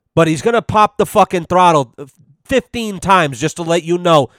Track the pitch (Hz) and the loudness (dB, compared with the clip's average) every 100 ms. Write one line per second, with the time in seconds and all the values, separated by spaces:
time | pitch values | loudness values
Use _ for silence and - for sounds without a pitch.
0 | _ 160 160 156 226 233 - 214 208 - | _ -2 0 0 -2 -2 0 0 0 0
1 | 190 214 190 180 156 180 175 156 123 - | -2 0 0 -2 -2 2 4 2 -2 -12
2 | 143 _ _ _ - 262 - 240 220 185 | -20 _ _ _ -4 -4 -2 -10 -8 -8
3 | 175 185 147 113 151 - 170 170 156 175 | 2 2 2 -2 -6 -6 -2 -2 -2 -2
4 | 175 156 123 | 2 2 2